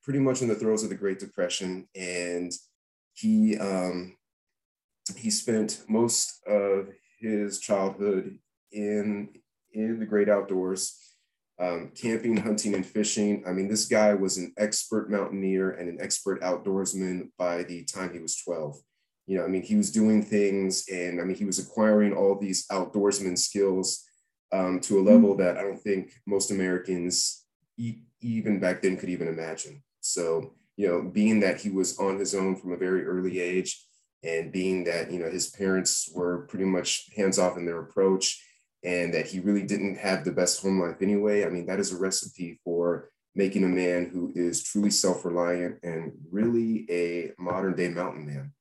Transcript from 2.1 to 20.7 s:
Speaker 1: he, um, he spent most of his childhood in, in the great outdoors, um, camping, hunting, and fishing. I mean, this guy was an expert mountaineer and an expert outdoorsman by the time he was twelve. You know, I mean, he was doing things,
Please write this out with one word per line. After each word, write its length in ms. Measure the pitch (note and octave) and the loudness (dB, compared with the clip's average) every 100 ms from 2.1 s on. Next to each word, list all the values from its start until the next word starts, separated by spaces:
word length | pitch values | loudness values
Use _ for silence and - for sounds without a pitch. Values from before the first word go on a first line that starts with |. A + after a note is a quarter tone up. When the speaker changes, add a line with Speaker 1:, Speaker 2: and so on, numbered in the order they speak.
| F2+ F2 F2 F2 E2+ _ _ _ _ _ | -6 -4 -4 -6 -10 _ _ _ _ _
Speaker 1:
he, 440 | - A2 A2 G#2+ G#2 | -4 2 4 4 2
um, 580 | G2 F#2+ F2+ F2+ F2+ - _ _ _ _ _ _ _ _ - - | 0 -2 -2 -4 -8 -16 _ _ _ _ _ _ _ _ -14 -6
he 120 | A#2 | -2
spent 540 | G#2+ - A2 G#2+ - - | -2 0 0 0 -4 -2
most 520 | A2 A#2 A#2 - - - | 2 2 2 -2 -6 0
of 420 | G#2 G2+ G2 G2 - _ _ | 2 4 0 0 -14 _ _
his 400 | A2 G#2 G2+ - | -4 -2 -2 -6
childhood 800 | - G2+ F#2+ G2 G2+ F#2+ F#2 F#2+ _ _ _ | -2 0 0 0 0 0 -2 -12 _ _ _
in, 580 | G#2 G#2 G#2 G#2 G2+ G#2 - _ _ _ | -6 -2 -2 -2 -4 -6 -14 _ _ _
in 260 | G#2+ A2 A2+ | -6 -4 -2
the 60 | G#2+ | 0
great 240 | G#2 G2+ | 2 4
outdoors, 680 | G2+ F#2+ F#2 F2+ F#2+ - - - _ _ _ _ _ | 2 2 -2 0 -2 -6 -8 -20 _ _ _ _ _
um, 320 | F2+ E2+ - - | -4 -4 -8 -8
camping, 420 | A#2 A2 A2+ A2 | -4 -2 0 0
hunting, 360 | G2+ G#2 A2 | 0 -2 0
and 120 | G2 F#2 | -2 -2
fishing. 580 | G#2+ G#2 - G#2 G2+ - | -2 -2 0 0 0 -2
I 60 | |
mean, 160 | F#2 G2 | -2 -2
this 180 | G#2+ - | -2 2
guy 280 | A2+ G#2+ | 4 6
was 240 | G2+ F#2+ F#2 | 4 2 -2
an 160 | F2 - | -6 -2
expert 520 | G#2 - - G#2+ - | 0 0 -2 -4 -2
mountaineer 600 | G#2 G2 G2 F#2+ F#2+ F#2+ | -2 -2 -2 0 2 0
and 180 | F#2 F2 | -2 -8
an 100 | E2+ | -8
expert 400 | F#2+ - - F#2 | -6 -4 -2 -2
outdoorsman 880 | F2+ F2 F#2+ G2 F#2+ F#2+ F#2 F#2 F2+ _ | -2 -2 -2 -2 -2 -2 -2 -4 -8 _
by 260 | F2+ F2 | -2 -2
the 200 | F2 F2 | -6 -8
time 300 | D#2 G2 F#2 | -10 -6 -6
he 60 | E2+ | -8
was 160 | D#2+ - | -8 -8
twelve. 400 | - E2+ D2+ C#2+ _ _ _ _ - | -6 -6 -6 -10 _ _ _ _ -4
You 100 | F#2+ | -2
know, 60 | E2+ | 0
I 20 | |
mean, 140 | F#2 | -2
he 140 | F2 G#2 | 2 2
was 160 | G2+ | 2
doing 320 | A2 G#2+ G#2+ | 4 4 4
things, 640 | G#2 G#2 G2+ G2 F#2+ | 4 2 2 2 0